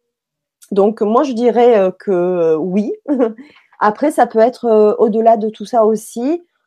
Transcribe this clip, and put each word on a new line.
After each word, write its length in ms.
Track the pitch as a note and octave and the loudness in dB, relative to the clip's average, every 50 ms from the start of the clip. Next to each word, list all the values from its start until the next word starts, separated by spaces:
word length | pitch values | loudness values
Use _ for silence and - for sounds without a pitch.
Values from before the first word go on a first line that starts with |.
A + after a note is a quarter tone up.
| _ _ _ _ _ _ _ _ _ _ _ _ - _ | _ _ _ _ _ _ _ _ _ _ _ _ -14 _
Donc, 300 | G#3 G3 F#3+ G#3+ A3 A3+ | -2 0 0 0 0 -2
moi, 220 | A3 G3+ A3 B3 D4+ | -2 0 0 0 0
je 100 | C4+ B3+ | -2 -4
dirais, 440 | A3 B3 A#3+ G3+ A#3 A#3+ A#3+ A#3+ G#3 | -2 -2 0 2 2 2 4 4 2
euh, 140 | F#3+ F#3 | 2 0
que, 200 | F#3 - - - | -4 -6 -6 -4
euh, 460 | F#3+ F3 F3 F3+ F#3 F3 E3 D#3+ D#3+ D#3 | -2 -2 -2 -2 -2 -2 0 0 0 -2
oui. 360 | D3+ F#3+ F3+ G#3 G3+ B3+ G#4+ G#4+ _ - | -2 -4 -2 -4 -4 -4 -8 -10 _ -6
<laughs> 280 | D4 B3 C4 A3 A3 - C4+ - _ _ _ _ _ _ | -2 -2 -2 -2 -4 -10 -18 -20 _ _ _ _ _ _
Après, 320 | - G#3+ G#3+ - - D4 | -2 -2 -2 0 -4 -2
ça 160 | D4+ - B3 A#3 | 0 0 0 0
peut 120 | - A3+ | 2 2
être, 260 | A3 B3 B3 - - | 0 0 0 -4 -2
euh, 280 | A#3+ A3 G#3+ G#3+ G#3 G3+ - | 0 2 4 4 2 2 2
au-delà 400 | A3+ A#3 G3+ A3+ A3+ A3+ A3+ G#3+ | 0 0 0 2 2 2 2 2
de 120 | G#3 A3 | 0 -6
tout 160 | G#3+ - G#3+ | -8 -10 -14
ça 200 | G3 - A#3+ A3 | -4 0 0 2
aussi. 560 | G#3+ A3 G#3+ - - - A3+ A#3+ C4+ E4 F4 F4 _ _ _ _ | 2 0 -2 -6 -10 -12 -8 -4 -4 -4 -6 -8 _ _ _ _